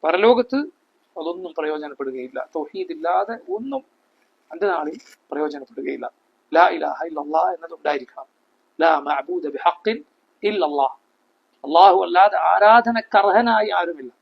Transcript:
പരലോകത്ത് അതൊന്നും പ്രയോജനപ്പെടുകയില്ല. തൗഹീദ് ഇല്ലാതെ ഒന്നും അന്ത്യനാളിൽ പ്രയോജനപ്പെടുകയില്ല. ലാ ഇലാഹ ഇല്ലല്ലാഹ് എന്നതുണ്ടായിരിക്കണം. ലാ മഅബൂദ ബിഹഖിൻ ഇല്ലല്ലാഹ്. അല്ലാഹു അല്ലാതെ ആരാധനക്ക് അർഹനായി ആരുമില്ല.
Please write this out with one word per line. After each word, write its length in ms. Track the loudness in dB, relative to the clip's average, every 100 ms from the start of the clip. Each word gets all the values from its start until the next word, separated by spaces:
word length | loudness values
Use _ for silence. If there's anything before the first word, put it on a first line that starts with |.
പരലോകത്ത് 560 | 0 2 4 4 2 -4 -6 _ _ _ _ -12
അതൊന്നും 320 | -10 -10 -12 -8
പ്രയോജനപ്പെടുകയില്ല. 800 | -6 -6 -8 -10 -10 -8 -10 -12 -10 -10
തൗഹീദ് 380 | -10 -10 -10 -8
ഇല്ലാതെ 400 | -4 -2 -2 -8 -8 -10
ഒന്നും 280 | -8 -10 -12 _ _ _ _ _ _
അന്ത്യനാളിൽ 460 | -6 -4 -4 -6 -10 -18 _ _
പ്രയോജനപ്പെടുകയില്ല. 760 | -6 -6 -6 -16 -12 -10 -8 -10 _ _ _ _
ലാ 140 | 4 4 2
ഇലാഹ 240 | -6 -6 -8
ഇല്ലല്ലാഹ് 420 | -8 -4 0 0 -4
എന്നതുണ്ടായിരിക്കണം. 720 | -12 -8 -6 -6 -8 -20 -20 _ _ _ _ _
ലാ 80 | 2 2 0
മഅബൂദ 400 | -4 -4 -6 -6 -2
ബിഹഖിൻ 420 | -2 -2 -6 -6 -8 _ _ _ -4
ഇല്ലല്ലാഹ്. 460 | -2 -2 0 -2 -4 _ _ _ _ _ _
അല്ലാഹു 400 | 0 6 8 8
അല്ലാതെ 340 | 2 4 4 4
ആരാധനക്ക് 800 | 0 4 6 6 4 -4 0 2
അർഹനായി 520 | 4 2 2 2 0
ആരുമില്ല. 420 | -2 -4 -6 -12 _